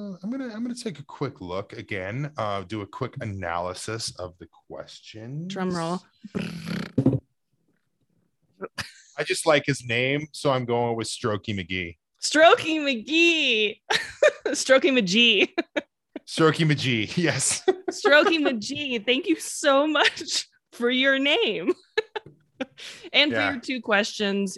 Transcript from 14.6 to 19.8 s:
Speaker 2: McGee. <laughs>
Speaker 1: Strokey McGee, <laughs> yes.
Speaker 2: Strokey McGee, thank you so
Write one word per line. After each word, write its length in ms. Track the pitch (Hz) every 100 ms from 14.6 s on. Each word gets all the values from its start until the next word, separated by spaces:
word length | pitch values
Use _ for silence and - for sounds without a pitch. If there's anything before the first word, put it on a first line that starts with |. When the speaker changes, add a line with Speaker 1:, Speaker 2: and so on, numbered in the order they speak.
| - 262 302
Speaker 2:
McGee. 580 | 254 185 214 233 202 277 - - 285 -
<laughs> 380 | _ _ - -
Speaker 1:
Strokey 400 | - 160 147 160
McGee, 460 | 151 127 113 104 -
<laughs> 60 |
yes. 400 | 160 127 - - - 370 -
Speaker 2:
Strokey 480 | - 339 294 392 330
McGee, 640 | 285 233 208 285 285 233
thank 220 | 208 254 370
you 100 | 320
so 480 | - - 294 269